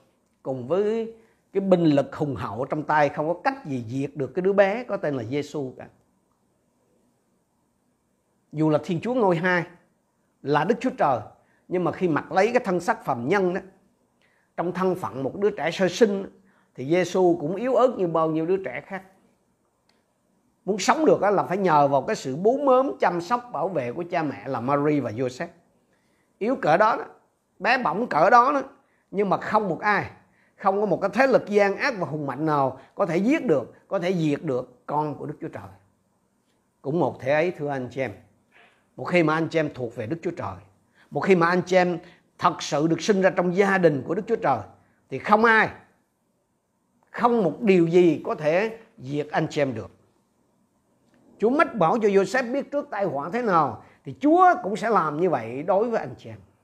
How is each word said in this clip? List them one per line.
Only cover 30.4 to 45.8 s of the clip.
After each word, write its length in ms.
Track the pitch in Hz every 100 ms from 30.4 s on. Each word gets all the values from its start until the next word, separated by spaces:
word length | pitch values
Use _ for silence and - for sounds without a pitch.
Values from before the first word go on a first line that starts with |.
| _ -
không 220 | - -
có 60 | 208
một 160 | 202
cái 80 | 190
thế 140 | 214 269
lực 220 | 196 -
gian 280 | 208 202 190
ác 160 | 269 208
và 80 | 143
hùng 200 | 151 139
mạnh 180 | 123 156
nào 340 | 147 135 - - -
có 100 | 196
thể 120 | 165
giết 280 | 214 311 247
được, 280 | 139 113 - -
có 120 | 196
thể 140 | 170
diệt 300 | 185 156 143
được 400 | 160 127 127 _ -
con 300 | 147 151 135
của 100 | 139
Đức 100 | 151
Chúa 60 | 160
Trời. 220 | - - - _ _ _ _ _ _ _ _ _ _
Cũng 180 | 139 170
một 180 | 131 110
thế 120 | 127
ấy, 200 | 151 175
thưa 180 | 175 143
anh 180 | 135 123
chị 100 | 135
em, 100 | 123 95 _ _ _ _ _ _ _ -
một 80 |
khi 200 | 135 180
mà 100 | 156
anh 140 | 160 160
chị 100 | 160
em 100 | 147
thuộc 220 | 131 120 127
về 120 | 110
Đức 100 | 165
Chúa 80 | 175
Trời, 240 | - 98 92 - _ _ _ -
một 80 | 147
khi 160 | 170 185
mà 120 | 170
anh 140 | 180 170
chị 100 | 185
em 240 | 180 165 - _ _ -
thật 240 | 180 147
sự 260 | - 143 160
được 140 | 165
sinh 200 | - 196
ra 80 | 185
trong 260 | 185 180 180
gia 220 | 196 190
đình 260 | 170 143 117
của 80 | 185
Đức 80 | 220
Chúa 80 | 226
Trời, 240 | 156 117 - - _ _ -
thì 100 | 135
không 260 | - 208 233
ai, 240 | 220 180 -